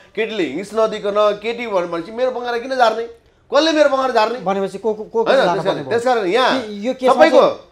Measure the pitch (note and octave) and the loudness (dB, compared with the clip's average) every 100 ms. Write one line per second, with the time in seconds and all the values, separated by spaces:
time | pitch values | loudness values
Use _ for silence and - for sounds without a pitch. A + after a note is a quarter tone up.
0 | - - G#3+ G#3+ C#3+ D3+ G3 G#3+ A3 G#3 | -10 -6 -4 -2 -4 -4 -4 0 0 -2
1 | G3+ G#3 G#3 G3+ A3 A#3 A#3 F#3+ F3 E3+ | -2 2 2 0 -4 -6 -2 -2 -2 -4
2 | G3 A3+ B3+ A#3+ A#3+ A#3 C4 C4 A3+ A3 | -6 -4 -2 -2 -6 -6 -4 2 2 2
3 | A#3 - _ _ _ C#4 D#4+ D4+ C#4+ C4+ | -6 -14 _ _ _ 2 2 4 4 2
4 | C4 A#3 G#3+ B3 F#3 G3 F#3+ G3 A3 G#3+ | 0 2 0 0 -4 -2 -4 -4 -6 -6
5 | F#3 A3+ G3 C4+ F#3+ E3+ F#3 - C#3 A#3 | -4 -2 2 2 2 0 -2 -4 -2 -2
6 | B3 A#3 F3+ A3+ A#3 B3+ G#3+ G3+ A#3 B3 | 0 0 2 2 2 0 -4 -6 -6 0
7 | B3+ C4 D#4+ B3+ E3+ - - | 2 4 4 4 4 0 -6